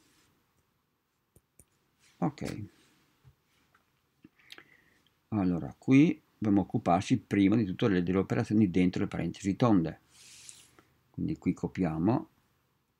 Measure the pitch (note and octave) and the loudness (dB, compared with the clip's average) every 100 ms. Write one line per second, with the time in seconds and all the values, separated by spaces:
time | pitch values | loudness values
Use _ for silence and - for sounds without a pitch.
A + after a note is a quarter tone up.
0 | _ _ _ _ _ _ _ _ _ _ | _ _ _ _ _ _ _ _ _ _
1 | _ _ _ _ _ _ _ _ _ _ | _ _ _ _ _ _ _ _ _ _
2 | _ _ E3 - - - G2+ _ _ _ | _ _ -8 -6 -10 -10 -14 _ _ _
3 | _ _ _ _ _ _ _ _ _ _ | _ _ _ _ _ _ _ _ _ _
4 | _ _ - _ _ - - _ _ _ | _ _ -20 _ _ -20 -20 _ _ _
5 | _ _ _ G#2+ F#2 F2 D2 - - C3+ | _ _ _ -2 0 -2 -6 -8 2 4
6 | E3 - _ _ A2 G2+ F#2 C3 - F2 | 4 2 _ _ 0 0 0 -2 2 2
7 | - C3 - G2+ G2 A2+ G2 F2+ B2 F#2 | 2 -2 0 2 2 2 -2 -2 0 0
8 | F2 F#2 F#2 A#2+ A2+ G#2+ G#2 F2 F2+ F2+ | 0 0 0 -2 0 2 2 2 0 0
9 | G2 E2+ E2+ - G2 F#2+ B2 G2+ D#2+ - | -4 -4 -8 -6 -6 0 2 2 0 -6
10 | _ _ - - - - - _ _ _ | _ _ -20 -20 -20 -20 -20 _ _ _
11 | _ - F2 D#2+ F#2 F2+ F2 - F2+ D#2+ | _ -8 -8 -4 -4 -4 -6 -4 -4 0
12 | F2 B2+ - _ _ _ _ _ _ _ | 0 -2 -4 _ _ _ _ _ _ _